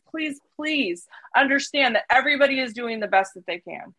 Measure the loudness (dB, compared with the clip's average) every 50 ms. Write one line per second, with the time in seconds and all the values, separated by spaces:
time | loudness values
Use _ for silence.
0 | _ _ -8 -6 -6 -6 -8 -10 _ _ _ -8 -4 -2 -2 -2 -2 -2 -4 -8
1 | -10 _ -20 -20 -10 -2 2 2 2 4 2 0 -2 -2 0 2 2 2 2 0
2 | 2 2 2 2 2 2 2 2 2 2 2 0 -4 -4 -6 -6 -6 -6 -6 -6
3 | -2 2 2 2 2 0 -4 -14 -10 -10 -10 -10 -10 -14 -14 -14 -16 -18 -20